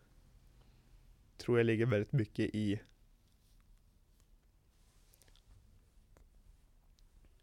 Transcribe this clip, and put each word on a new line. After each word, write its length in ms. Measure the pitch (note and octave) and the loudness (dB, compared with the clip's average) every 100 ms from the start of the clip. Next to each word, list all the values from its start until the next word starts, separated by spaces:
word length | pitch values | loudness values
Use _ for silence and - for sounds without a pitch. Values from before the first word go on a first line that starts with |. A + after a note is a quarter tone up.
| - - - - - - - - - - - - - - | -20 -20 -20 -20 -20 -20 -20 -20 -20 -20 -20 -20 -20 -10
tror 200 | - A#2+ | 0 2
jag 60 | A#2 | 2
ligger 200 | A2 A#2+ | 2 2
väldigt 260 | G#2+ G#2 | 0 0
mycket 440 | C#3+ G#2+ - G#2+ G#2+ | -2 -2 -2 -2 -2
i 260 | G#2+ G2+ - - - _ _ _ - - - - _ _ _ _ - - _ _ _ _ _ _ _ - - - - - - - _ _ - - - - - - - - _ _ - - - - | -2 -4 -8 -20 -20 _ _ _ -20 -20 -20 -20 _ _ _ _ -20 -20 _ _ _ _ _ _ _ -20 -20 -20 -20 -20 -20 -20 _ _ -20 -20 -20 -20 -20 -20 -20 -20 _ _ -20 -20 -20 -20